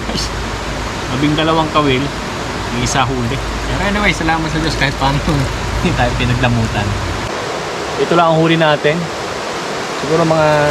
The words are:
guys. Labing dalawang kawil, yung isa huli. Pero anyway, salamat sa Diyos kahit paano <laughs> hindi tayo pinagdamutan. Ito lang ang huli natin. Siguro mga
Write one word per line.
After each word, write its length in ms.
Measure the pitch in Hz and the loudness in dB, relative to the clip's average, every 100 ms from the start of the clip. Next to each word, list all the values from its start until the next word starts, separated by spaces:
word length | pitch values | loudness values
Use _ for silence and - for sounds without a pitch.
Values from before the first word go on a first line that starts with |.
| - | -2
guys. 160 | 196 - - - - - - - - - | -4 -4 -4 -6 -6 -6 -6 -6 -6 -4
Labing 240 | 127 147 151 | 0 2 2
dalawang 320 | 156 160 156 | 2 2 2
kawil, 320 | 156 147 127 143 - - - - - - | 2 2 2 0 -4 -8 -6 -6 -6 -4
yung 80 | 120 | -2
isa 240 | 123 139 127 | 0 0 0
huli. 320 | 131 120 135 - - - | 0 -2 -2 -4 -4 -2
Pero 120 | - 196 | -2 0
anyway, 160 | 202 202 | 2 2
salamat 400 | 165 160 160 156 | 2 0 0 0
sa 80 | 156 | 0
Diyos 160 | 160 | 0
kahit 240 | 120 139 - | 0 0 0
paano 240 | 135 143 - 147 127 | 0 0 0 0 0
<laughs> 240 | - - - 180 | -2 -2 0 0
hindi 80 | |
tayo 160 | 135 123 123 | 2 0 0
pinagdamutan. 680 | 123 123 127 120 113 107 101 98 90 - - - - - - - - - | 0 2 2 2 0 0 -2 -2 -4 -4 -4 -6 -6 -6 -6 -6 -4 -2
Ito 160 | - 175 | 2 4
lang 160 | 165 | 6
ang 80 | 160 | 6
huli 160 | 165 165 | 4 4
natin. 400 | 156 147 147 165 165 - - - - - - - - - | 4 4 2 0 -2 -6 -6 -6 -6 -6 -6 -6 -6 -4
Siguro 240 | 139 165 165 | 0 2 4
mga 240 | 160 156 151 147 | 4 4 4 4